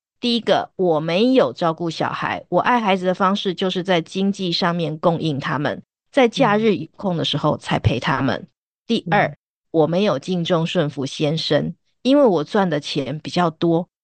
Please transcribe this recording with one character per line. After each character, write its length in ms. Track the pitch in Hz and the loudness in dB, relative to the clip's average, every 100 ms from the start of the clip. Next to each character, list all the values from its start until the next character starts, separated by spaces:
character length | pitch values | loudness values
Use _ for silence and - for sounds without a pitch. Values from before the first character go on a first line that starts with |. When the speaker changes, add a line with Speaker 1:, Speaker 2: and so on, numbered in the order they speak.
| _ _ | _ _
Speaker 1:
第 160 | 240 233 | -2 -2
一 40 | |
个， 300 | 214 156 - - | 2 0 0 -2
我 240 | 180 151 | 0 0
没 340 | 160 175 240 | 0 0 2
有 180 | 262 143 | 4 2
照 220 | - 170 | 2 -2
顾 160 | 160 175 | -2 -6
小 180 | 156 143 | -4 -4
孩， 340 | 131 143 95 - | -4 -6 -6 -2
我 100 | 175 | 0
爱 200 | - 247 | 2 0
孩 160 | 214 190 | 2 0
子 100 | 180 | 0
的 100 | 180 | 0
方 200 | 190 202 | 0 0
式 200 | 202 170 | -2 -2
就 120 | 190 | -2
是 140 | 185 | -2
在 180 | 180 175 | 0 -2
经 320 | 160 190 196 | -2 -2 -2
济 200 | 196 185 | -2 -4
上 240 | 170 175 175 | -2 -2 -2
面 200 | 156 156 | -4 -2
供 200 | 180 165 | 0 0
应 200 | 156 143 | -2 -4
他 180 | 175 127 | -4 -4
们， 240 | 135 98 - _ _ | -4 -6 -10 _ _
在 160 | - 247 | 2 2
假 280 | - 247 208 | 2 2 4
日 200 | 226 185 | 2 0
有 120 | 156 _ | -4 _
空 220 | 196 170 | -4 -2
的 80 | 135 | -2
时 100 | 147 | 0
候 220 | 151 - | 0 -2
才 220 | - 147 | -2 0
陪 200 | - - | 0 0
他 220 | - 135 | -2 0
们。 140 | 131 92 | 0 -4
Speaker 2:
嗯。 120 | - _ _ _ _ | -8 _ _ _ _
Speaker 1:
第 180 | 226 - | -4 0
二， 160 | 202 147 | 0 0
Speaker 2:
嗯。 120 | - _ _ _ | -4 _ _ _
Speaker 1:
我 160 | 165 151 | 0 2
没 160 | 175 | 2
有 160 | 208 135 | 0 -2
敬 260 | - 180 165 | -2 -4 0
重 220 | 170 165 | 0 0
顺 200 | 185 147 | 0 -2
服 160 | 151 | -4
先 320 | 135 - 147 160 | -8 -2 -2 -2
生， 380 | - 147 156 - _ _ | 0 0 0 -8 _ _
因 160 | 240 285 | 2 4
为 40 | |
我 200 | 262 170 | 4 2
赚 260 | 156 214 185 | 0 0 0
的 100 | 147 | -2
钱 380 | - 160 131 151 | -4 -6 -4 -8
比 140 | 143 | -4
较 180 | 175 175 | 0 0
多， 400 | 156 170 165 180 _ | 0 2 2 -2 _